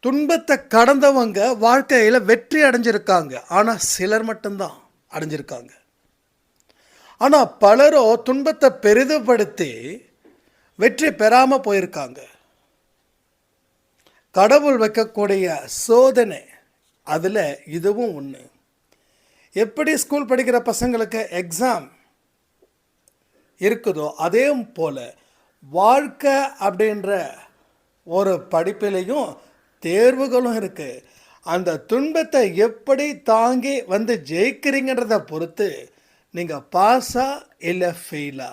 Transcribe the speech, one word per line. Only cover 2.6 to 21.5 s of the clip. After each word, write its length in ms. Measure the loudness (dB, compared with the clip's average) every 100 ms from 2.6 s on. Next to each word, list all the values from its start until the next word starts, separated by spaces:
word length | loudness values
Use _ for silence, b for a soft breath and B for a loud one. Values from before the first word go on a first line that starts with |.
| 2
அடைஞ்சிருக்காங்க. 680 | 2 -2 -4 0 0 0 -12 -2
ஆனா 240 | 0 0 -2 -6
சிலர் 360 | -4 -2 -2 -4
மட்டும்தான் 480 | -8 -10 -10 -12 -12 _ _ _
அடைஞ்சிருக்காங்க. 640 | -12 -8 -10 -10 -14 -16 _ _ _ _ _ _ _ _ _ _ b b b b b
ஆனா 200 | 4 4 4 4
பலரோ 480 | 6 8 6 6 4 2
துன்பத்தை 500 | 0 -2 -2 2 2 2
பெரிதுபடுத்தி 920 | 2 4 2 -2 0 0 0 -4 -8 -8 -14 -16 _ _ b b b b b _
வெற்றி 320 | -2 0 -4
பெறாம 480 | 0 4 4 4 2 0
போயிருக்காங்க. 520 | -2 -2 -8 -12 -14 -20 _ _ _ _ _ _ _ _ _ _ _ _ _ _ _ _ _ _ _ _ 2
கடவுள் 460 | 4 6 4 0
வைக்கக்கூடிய 800 | 0 -2 -4 -4 -2 -2 -2 -6 -10 -12
சோதனை 640 | 2 4 6 4 -2 -4 -18 _ _ _ _ _ -8
அதுல 420 | -4 -2 -2 -4 -6 -12 -6
இதுவும் 360 | -4 -4 -6 -8
ஒண்ணு. 260 | -14 -16 -20 _ _ _ _ _ _ _ _ _ _ -4
எப்படி 380 | -4 -2 -2 -2
ஸ்கூல் 280 | -2 -4 -2
படிக்கிற 280 | -2 0 0 -2
பசங்களுக்கு 540 | -4 -4 -4 -4 -6 -8 -8
எக்ஸாம் 460 | -8